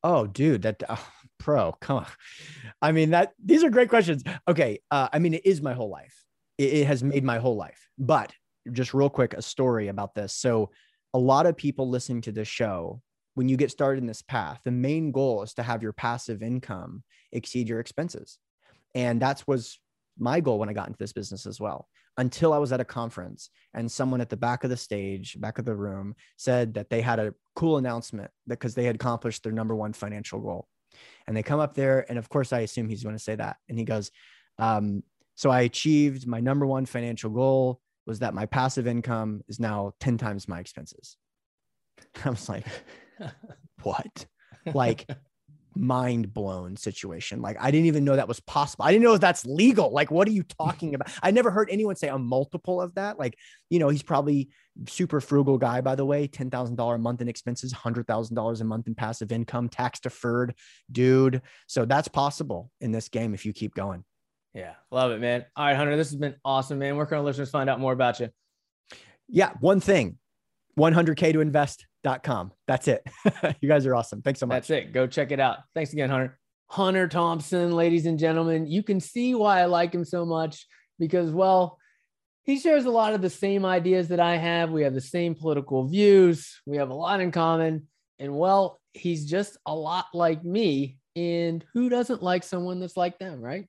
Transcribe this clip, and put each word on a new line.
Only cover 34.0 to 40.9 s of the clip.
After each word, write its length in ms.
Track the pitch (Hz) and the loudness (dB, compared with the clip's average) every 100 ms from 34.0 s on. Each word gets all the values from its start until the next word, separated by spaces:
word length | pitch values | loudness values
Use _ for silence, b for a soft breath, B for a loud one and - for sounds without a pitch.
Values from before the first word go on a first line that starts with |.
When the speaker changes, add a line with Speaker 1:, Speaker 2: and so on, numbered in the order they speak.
| 98 b b b b - | -4 b b b b -4
Speaker 1:
um, 440 | 113 110 104 101 - _ _ | 0 0 0 -4 -8 _ _
"So 160 | - 139 | -2 2
I 120 | 127 | 4
achieved 640 | 123 - 156 151 147 135 123 | 2 0 2 4 4 0 -6
my 140 | 117 | -2
number 260 | 120 139 139 | 0 0 0
one 200 | 131 131 | 0 -4
financial 440 | 123 120 113 113 | -4 -6 -6 -6
goal 500 | 110 135 135 127 127 _ _ - | 0 2 4 2 -2 _ _ -12
was 140 | 110 | -6
that 140 | 117 | -4
my 120 | - 107 | -4 -2
passive 400 | 135 127 131 120 | 0 0 -2 -2
income 560 | 120 117 113 110 107 - | -2 -2 -4 -4 -8 -12
is 100 | 110 | -6
now 360 | 113 104 101 - | -4 -2 -6 -4
ten 200 | - 117 | -2 -2
times 280 | 117 101 - | -2 -6 -8
my 140 | 87 | -12
expenses." 560 | 92 - 73 | -12 -16 -18